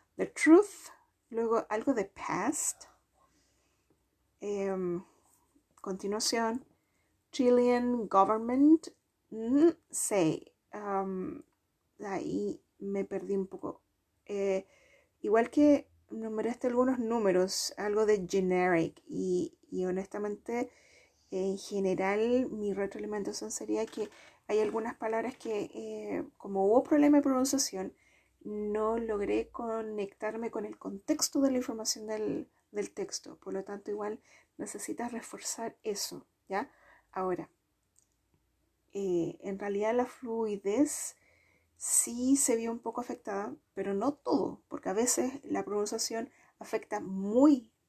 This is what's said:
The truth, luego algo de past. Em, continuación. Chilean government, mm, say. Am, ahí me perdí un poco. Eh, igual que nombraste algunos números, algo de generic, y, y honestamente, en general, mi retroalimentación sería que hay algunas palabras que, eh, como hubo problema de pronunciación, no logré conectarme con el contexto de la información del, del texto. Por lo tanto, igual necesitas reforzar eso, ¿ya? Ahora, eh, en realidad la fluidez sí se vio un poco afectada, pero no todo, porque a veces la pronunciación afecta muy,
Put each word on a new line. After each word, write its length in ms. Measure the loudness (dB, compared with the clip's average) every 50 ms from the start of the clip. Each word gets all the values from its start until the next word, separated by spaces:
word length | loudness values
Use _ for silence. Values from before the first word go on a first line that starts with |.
| _ _ _
The 100 | -6 -6
truth, 640 | -6 -2 2 8 10 10 10 10 6 -2 -16 -20 -20 -20 _ _ _ _ _ _ _
luego 360 | -4 -2 0 2 0 0 0 -2
algo 240 | -4 -2 0 0 0
de 100 | 0 -2
past. 800 | -4 _ -10 -8 -6 -4 -2 -2 -2 -2 -2 -4 -4 -6 -8 -14 -20 _ _ _ _ _ _ _ _ _ _ _ _ _ _ _ _ _ _ _ _ _ _ _ _ _ _ _ _ _ _
Em, 640 | -8 -6 -6 -4 -4 -4 -4 -2 -2 -4 -4 -6 -8 -12 _ _ _ _ _ _ _ _ _ _ _ _ _ -14
continuación. 840 | -10 -10 -8 -6 -4 -4 -4 -2 -2 -2 0 0 0 0 -2 -4 -8 _ _ _ _ _ _ _ _ _ _ _ _ _
Chilean 760 | -2 2 4 6 6 6 6 6 4 4 2 0 0 -2 -2 2
government, 800 | 4 6 6 6 4 0 0 0 4 6 8 8 8 8 6 -2 -20 _ _ _ _ _ _ _
mm, 400 | -10 -6 -2 0 4 6 6 6 4 2 _ _
say. 640 | -6 -6 -2 0 2 4 4 4 2 0 -6 -14 _ _ _ _
Am, 680 | -14 -10 -6 -4 -2 -2 -2 -2 -4 -6 -6 -6 -8 -12 -16 _ _ _ _ _ _ _ _ _ _ -12 -8
ahí 560 | -6 -6 -6 -4 -4 -4 -4 -4 -4 -6 -8 _ _ _ _
me 260 | -8 -6 -4 -4 -4
perdí 300 | -4 -6 -8 -4 -2 -2
un 120 | -2 -2
poco. 360 | -4 -8 -10 -10 -10 -10 -12 _ _ _ _ _ _ _ _ _
Eh, 400 | -8 -6 -2 0 0 0 -2 -4 _ _ _ _ _ _ _ _ _ _ _
igual 280 | 0 2 4 4 4 4
que 380 | 4 6 6 8 6 6 2 _ _ _ _ _
nombraste 580 | -12 -10 -8 -6 -4 -2 -2 -2 -2 -2 -2 0
algunos 300 | 2 2 2 2 2 0
números, 760 | 0 0 0 2 2 4 4 4 2 2 0 -4 -4 -6 -6
algo 300 | -4 -4 0 0 2 4
de 200 | 4 4 2 2 0
generic, 760 | 0 0 2 2 2 2 4 4 4 2 2 0 -4 -10 _
y, 520 | -10 -6 -4 -2 0 0 0 -2 -4 -8 _ _ _
y 160 | -6 -4 -2
honestamente, 840 | -2 -2 -4 -6 -6 -8 -6 -6 -6 -6 -8 _ -6 -4 -4 -4 -6 -8 _ _ _ _ -20 _ _ _ _ _ _
en 280 | -6 -4 -2 -2 -4 -6
general, 880 | -8 -6 -4 -2 0 0 0 0 0 0 0 0 2 2 2 2 0 -2
mi 220 | -4 -4 -4 -4
retroalimentación 760 | -2 -2 -4 -4 -6 -8 -8 -6 -6 -6 -6 -6 -6 -8 -8 -8
sería 340 | -10 -8 -4 -2 -2 -2 -2
que 220 | -4 -4 -6 -8 -8 -10 -16 -20 -20 -20 _ _
hay 140 | -2 0 2
algunas 360 | 2 2 0 -2 -4 -4 -6
palabras 400 | -4 -4 -2 -2 -2 -2 -4 -8
que, 340 | -8 -8 -6 -4 -4 -4 -6 -8
eh, 500 | -12 -10 -10 -10 -10 -8 -6 -6 -6 -6 -8 -14
como 300 | -14 -10 -4 0 2 4
hubo 160 | 6 6 6 6
problema 340 | 4 4 6 8 8 8 6
de 40 |
pronunciación, 680 | 6 4 2 2 2 2 0 0 -2 -4 -4 -8 -8 -10 -12 _ _ _ _ _ _ _ _ _
no 580 | -12 -10 -8 -6 -4 -2 -2 0 0 0 0 -2
logré 520 | -2 -4 -4 -2 -2 -2 -2 -2 -2 -4
conectarme 1000 | -8 -8 -6 -4 -4 -4 -6 -6 -6 -6 -6 -8 -8 _ -8 -6 -6 -6 -6 -6
con 140 | -6 -6 -8
el 140 | -8 -10 -12
contexto 640 | -12 -12 -12 -6 -4 -2 -2 0 -2 -2 0 2
de 100 | 2 2
la 80 | 2 0
información 480 | -2 -4 -6 -6 -6 -6 -6 -6 -6
del, 420 | -8 -6 -4 -4 -4 -4 -6 -8 -12 _ _ _ _
del 200 | -8 -6 -6 -6
texto. 460 | -8 -8 -8 -8 -8 -12 -12 -16 -20 -16
Por 140 | -12 -8
lo 120 | -8 -8 -8
tanto, 260 | -8 -12 -10 -8 -8
igual 300 | -6 -6 -6 -8 -8 -10 _ _ -20 _ _ _ _
necesitas 560 | -14 -12 -12 -10 -10 -10 -8 -8 -6 -8 -8
reforzar 640 | -8 -10 -12 -12 -16 -12 -10 -10 -8 -8 -8 -10 -10 _
eso, 440 | -8 -6 -6 -6 -6 -8 -10 -14 -16 _ _ _ _ -6
¿ya? 220 | -6 -4 -4 -6 _ _ _ -20 -20 _ _ _
Ahora, 380 | -6 -4 -2 -2 -2 -4 -6 -10 _ _ _ _ _ _ _ _ _ _ _ _ _ _ _ _ _ _ _ _ _ _ _ _ _ _ _ _
eh, 460 | -8 -6 -2 0 0 0 0 -2 -6 -8
en 180 | -10 -10 -8 -6
realidad 360 | -6 -4 -2 0 0 0 2
la 120 | 0 0
fluidez 1120 | -2 -6 -10 -10 -6 -4 -2 -2 -2 -4 -4 -2 0 2 2 2 2 0 -4 -10 -12 -14 _ _ _ _ _ _ _ _ _ _ _ _
sí 600 | _ -4 0 2 2 2 0 -2 0 2 4 4
se 200 | 4 4 2 2
vio 160 | 0 0 -4
un 80 | -6 -6
poco 200 | -6 -6 -6 -6
afectada, 540 | -6 -8 -10 -10 -8 -6 -6 -6 -6 -6 -10 -14 _ _ _
pero 200 | -6 -4 -2 -2
no 200 | 0 0 -2 -2
todo, 480 | -2 _ 0 0 2 0 -2 -4 -10 _ _
porque 200 | -12 -8 -6 -2
a 60 | 0
veces 460 | 0 2 2 2 0 0 -2 -4 -8 -8
la 200 | -4 -4 -4 -4
pronunciación 680 | -2 -2 -2 -2 -2 -4 -4 -4 -4 -4 -6 -6 -8 _ _ _ _ _ _
afecta 420 | -8 -6 -6 -6 -4 -6 -8 -8
muy, 720 | -6 -6 -6 -4 -4 2 6 8 8 8 8 6 2 -4 _ _ _